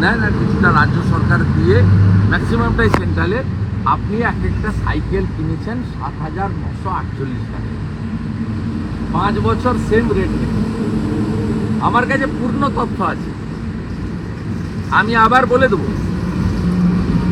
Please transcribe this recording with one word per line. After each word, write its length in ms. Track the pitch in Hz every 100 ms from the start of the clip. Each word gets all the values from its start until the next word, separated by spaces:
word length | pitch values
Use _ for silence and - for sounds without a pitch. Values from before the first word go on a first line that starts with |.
নেন, 180 | 175 233 208
আর 60 | 202
কিছুটা 300 | - - 180 151
রাজ্য 180 | 147 175 165
সরকার 280 | - - - -
দিয়ে, 220 | 156 160 240 - - - - -
ম্যাক্সিমামটাই 600 | 175 - 226 233 226 220 214
সেন্ট্রালের। 460 | 175 170 165 226 269 - - - 135
আপনি 220 | 151 175 214 226
এক 100 | - 180
একটা 200 | - 220 -
সাইকেল 420 | - 156 - 190 190
কিনেছেন 420 | - 160 165 196 240 233
সাত 220 | - 135 -
হাজার 240 | 156 165 196 160
নশো 260 | - - 190 175
আটচল্লিশ 440 | - - 135 120 110
টাকা, 180 | 117 - - - - - - - - - - - - - - -
পাঁচ 200 | 170 196 208 214
বছর 280 | 220 254 226 -
সেম 160 | 214 233 196
রেট 160 | - -
নেই। 120 | - 208 214 220 - - - - 104 - - - - - -
আমার 180 | 240 247
কাছে 160 | 269 269 -
পূর্ণ 260 | 247 254 277 233
তথ্য 200 | 240 - 175
আছে, 180 | 139 - - - - - - - - - - - - - - - - - 165
আমি 140 | 214 233 220
আবার 180 | 254 254
বলে 160 | 247 262
দেব। 120 | 185 - - - - - - - - 175 180 - 180 - - -